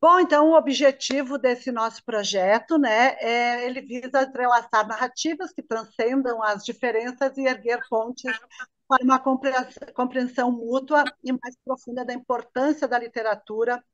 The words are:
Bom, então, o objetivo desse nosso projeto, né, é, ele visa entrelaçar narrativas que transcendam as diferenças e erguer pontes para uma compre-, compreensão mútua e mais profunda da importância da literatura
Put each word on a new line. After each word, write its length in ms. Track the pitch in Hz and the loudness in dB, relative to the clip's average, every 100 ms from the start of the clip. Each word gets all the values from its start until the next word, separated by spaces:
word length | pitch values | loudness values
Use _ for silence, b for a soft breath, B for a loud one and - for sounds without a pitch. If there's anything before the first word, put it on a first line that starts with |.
Bom, 200 | 320 359 | 8 6
então, 300 | 359 294 311 | 6 6 6
o 40 | 320 | 6
objetivo 800 | - 262 277 269 - 269 262 277 | 4 2 2 2 -4 -4 -4 -2
desse 340 | 254 247 254 | 0 -2 -4
nosso 320 | 240 226 220 | -4 -4 -6
projeto, 760 | - 226 202 202 190 220 233 320 | -6 -4 -2 0 2 2 2 0
né, 380 | 269 214 254 - | 2 4 2 2
é, 480 | 226 233 240 240 247 | -2 0 0 -2 -6
ele 140 | 254 | -8
visa 420 | 262 247 254 269 | -10 -12 -4 -2
entrelaçar 640 | 262 247 247 240 233 220 208 | -2 -2 2 2 2 -2 -2
narrativas 640 | 220 247 - 311 330 370 | -4 -6 -4 -6 -6 -8
que 100 | - | -12
transcendam 800 | - 226 220 _ 226 269 262 226 | -8 -8 -8 _ -2 0 -2 -2
as 200 | 214 208 | -2 -4
diferenças 760 | - 233 247 220 240 254 269 269 | -6 -6 -2 -2 -4 -4 -4 -2
e 100 | 269 | -4
erguer 340 | 254 226 240 - | -2 -4 -4 -2
pontes 500 | 226 226 247 254 226 _ B B _ _ | -4 -4 -8 -8 -10 _ B B _ _
para 160 | 262 | 2
uma 160 | 254 262 | 4 2
compre-, 340 | 269 254 269 262 254 - - | 2 0 0 -2 -4 -12 -18
compreensão 580 | - 247 262 247 269 247 | -6 -4 -2 -4 -2 -2
mútua 500 | 240 226 254 269 302 285 - | -2 -2 -4 2 2 2 -4
e 80 | 254 | -6
mais 240 | 254 247 254 | -6 -6 -18
profunda 400 | - 254 - 240 | -8 -8 -8 -10
da 80 | 247 | -8
importância 720 | 247 - 240 - - 277 302 277 | -10 -4 -4 -4 -2 0 0 0
da 120 | 240 | -2
literatura 840 | 233 240 220 208 _ 214 233 247 _ | -4 -6 -4 -4 _ -4 -2 -2 _